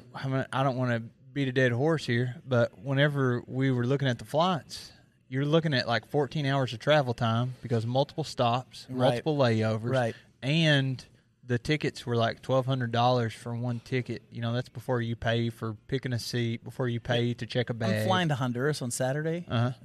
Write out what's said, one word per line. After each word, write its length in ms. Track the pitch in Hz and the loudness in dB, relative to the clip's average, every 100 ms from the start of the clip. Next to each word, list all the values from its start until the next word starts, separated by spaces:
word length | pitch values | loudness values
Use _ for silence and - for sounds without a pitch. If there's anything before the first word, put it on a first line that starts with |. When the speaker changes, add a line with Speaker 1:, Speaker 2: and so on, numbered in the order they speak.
| - - | -18 -8
Speaker 1:
I 120 | 135 | -2
mean, 180 | 135 - | -2 -2
I 120 | 127 | 0
don't 140 | 139 123 | 0 0
wanna 260 | 123 117 117 _ 135 | 0 -2 -4 _ -10
beat 140 | 139 131 | -4 -2
a 40 | |
dead 200 | 127 127 | 2 2
horse 340 | 120 156 156 - | 2 2 0 0
here, 300 | 117 123 - 127 | 0 0 -4 0
but 300 | 120 117 - | 2 2 -2
whenever 600 | 127 135 147 143 131 120 - | -2 2 2 4 0 0 -4
we 240 | 123 135 | 0 0
were 140 | 123 120 | 2 0
looking 220 | 139 135 | 0 0
at 120 | 117 | -2
the 60 | 110 | -2
flights, 680 | 147 180 160 - - - - _ _ - | 0 2 0 -4 -16 -16 -20 _ _ -8
you're 180 | 131 147 | -2 2
looking 280 | 160 156 | 2 4
at, 140 | 127 - | 0 2
like, 200 | 113 - | -2 0
fourteen 380 | 147 139 160 139 | -2 0 0 0
hours 280 | 139 123 | 0 0
of 60 | 113 | -2
travel 340 | - 151 123 | 4 4 4
time 400 | 117 113 113 127 123 | 0 2 2 0 -6
because 240 | 117 117 113 | -2 -2 0
multiple 380 | 131 143 - | 0 0 -2
stops, 640 | 143 - 120 123 - - - | -6 0 0 0 -4 -18 -10
Speaker 2:
Right. 200 | 127 131 | 2 2
Speaker 1:
multiple 280 | 120 139 143 | 4 0 2
layovers, 540 | 120 110 110 110 117 | 4 4 2 0 0
Speaker 2:
Right. 240 | 131 117 - - _ | 0 0 -4 -16 _
Speaker 1:
and 640 | 127 160 156 139 135 127 - _ _ _ 123 | 0 2 4 4 2 -4 -10 _ _ _ -4
the 140 | 120 | -2
tickets 460 | - 151 139 - 123 | 0 0 0 -4 -2
were, 100 | 117 | 0
like, 260 | 113 - | 0 -2
twelve 240 | - 131 127 | 0 0 2
hundred 260 | 135 117 | -2 0
dollars 420 | 117 123 127 113 | 2 4 4 0
for 220 | - 120 117 | -4 -8 -6
one 240 | 123 117 | -4 -6
ticket. 400 | - 131 123 110 - | -4 -4 -4 -8 -10
You 100 | 117 | -6
know, 120 | 117 | -2
that's 160 | 120 - | -2 -4
before 320 | 117 - 123 | -10 -2 -2
you 140 | 117 117 | 0 -2
pay 340 | 117 117 117 | 0 0 0
for 260 | - 113 104 - | -2 -8 -8 -6
picking 260 | 135 131 | -4 -2
a 60 | 120 | -4
seat, 440 | - 120 117 113 | -2 -2 -2 -4
before 240 | - - 123 | -8 -6 -4
you 100 | 117 | -2
pay 340 | - 120 120 120 | -2 0 0 -2
to 100 | 110 | -4
check 240 | 123 117 | -2 -2
a 40 | |
Speaker 2:
I'm 60 | 113 | -2
Speaker 1:
bag. 280 | 110 107 110 | 0 0 2
Speaker 2:
flying 200 | 185 165 | 2 2
to 60 | 127 | 0
Honduras 460 | 127 120 143 147 | 0 0 -2 -2
on 80 | 123 | -4
Saturday. 540 | - 131 147 160 170 175 | -2 -2 -2 -2 -6 -4
Speaker 1:
Uh-huh. 240 | 117 120 - | 0 0 -2